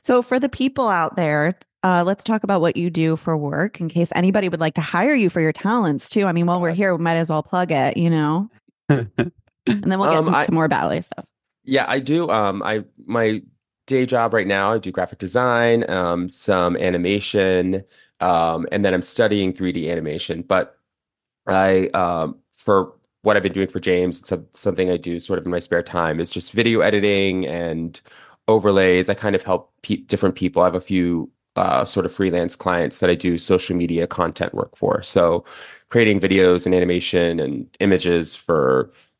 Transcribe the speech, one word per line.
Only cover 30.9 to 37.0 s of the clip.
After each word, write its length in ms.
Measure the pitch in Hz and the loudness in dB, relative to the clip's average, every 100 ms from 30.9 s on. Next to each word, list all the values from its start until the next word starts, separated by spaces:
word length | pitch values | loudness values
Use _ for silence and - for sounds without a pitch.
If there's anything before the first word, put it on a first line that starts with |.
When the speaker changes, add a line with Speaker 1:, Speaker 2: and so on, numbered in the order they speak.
| 92 87 85 - _ _ - | -2 0 -2 -6 _ _ -2
Speaker 2:
uh, 300 | 92 65 - | 0 0 0
sort 200 | 101 87 | -2 -2
of 80 | |
freelance 420 | - 95 87 85 - | -2 -2 0 -4 -4
clients 440 | 92 87 78 - | -2 0 -2 0
that 100 | 90 | 0
I 60 | 82 | 0
do 220 | 90 85 | 0 -2
social 380 | - 90 - 87 | 0 0 0 -2
media 320 | 85 85 85 | -2 -2 -2
content 460 | - 85 - - | -2 -4 -2 -6
work 220 | 50 - - | -4 -8 -4
for. 260 | - - | -2 -2
So 420 | - 95 85 85 - - - - - | 0 2 2 2 -4 -18 -20 -20 -2
creating 300 | 120 110 101 | 2 4 4
videos 460 | 95 95 92 90 92 | 2 4 4 4 2
and 100 | 92 | 2
animation 640 | 90 87 | 2 0